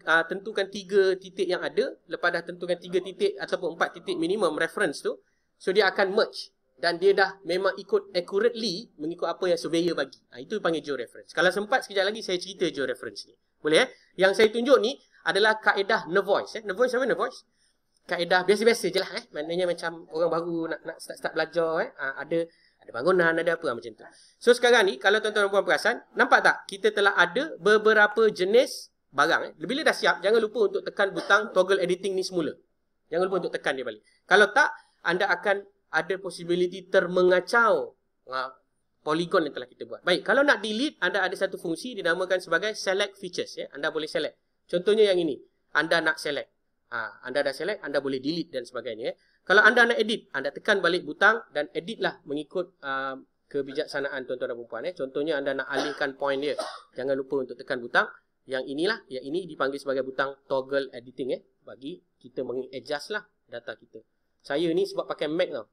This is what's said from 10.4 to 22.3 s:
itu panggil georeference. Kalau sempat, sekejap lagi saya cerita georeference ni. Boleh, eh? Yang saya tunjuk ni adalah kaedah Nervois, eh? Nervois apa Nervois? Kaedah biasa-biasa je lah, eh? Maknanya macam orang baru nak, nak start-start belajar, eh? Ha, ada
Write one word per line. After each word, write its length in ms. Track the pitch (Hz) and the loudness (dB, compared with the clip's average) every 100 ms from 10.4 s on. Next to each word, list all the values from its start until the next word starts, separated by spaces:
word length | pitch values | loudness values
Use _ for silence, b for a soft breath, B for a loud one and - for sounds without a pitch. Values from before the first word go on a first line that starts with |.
| 139 | -8
itu 160 | 214 | -4
panggil 200 | 185 160 139 | -2 -2 -4
georeference. 480 | 127 113 107 - | -8 -8 -14 -8
Kalau 160 | 156 180 | 0 0
sempat, 360 | 202 208 - - | 0 0 -2 0
sekejap 200 | 196 190 | 0 0
lagi 160 | 220 | -2
saya 160 | 208 185 | -4 -4
cerita 320 | 180 185 170 | -6 -4 -4
georeference 600 | 139 131 120 120 104 - | -2 -4 -4 -10 -14 -18
ni. 80 | _ _ _ | _ _ _
Boleh, 240 | 151 160 262 | 4 4 4
eh? 40 | B B B | B B B
Yang 240 | 190 196 | 4 6
saya 60 | 220 | 4
tunjuk 240 | 233 240 240 | 4 4 6
ni 160 | 214 - b b b | 4 -2 b b b
adalah 320 | 190 214 220 | 2 2 2
kaedah 480 | 214 196 196 214 156 | 2 2 2 0 0
Nervois, 440 | 190 190 190 202 214 | 0 2 0 -2 -8
eh? 40 | |
Nervois 320 | 208 185 254 | -6 0 0
apa 120 | 240 247 | 2 0
Nervois? 280 | 175 247 - _ _ _ _ _ _ - | 0 -4 -8 _ _ _ _ _ _ -6
Kaedah 400 | 175 170 185 180 | -4 2 2 4
biasa-biasa 400 | 208 226 - 175 | 4 4 2 0
je 40 | 175 | -2
lah, 80 | - | -2
eh? 120 | 196 - | -8 -10
Maknanya 320 | 151 156 170 180 | -10 -6 -2 -2
macam 400 | 170 170 170 180 | -2 -6 -10 -8
orang 160 | 160 170 | -2 0
baru 280 | 165 175 165 165 | 0 -2 -4 -4
nak, 120 | 151 160 | -6 -10
nak 120 | 160 | -14
start-start 320 | - - - | -14 -10 -6
belajar, 380 | 160 160 170 165 165 | -4 -2 0 0 0
eh? 80 | 247 - | -4 -6
Ha, 80 | 135 131 | -8 -8
ada 100 | 147 | -4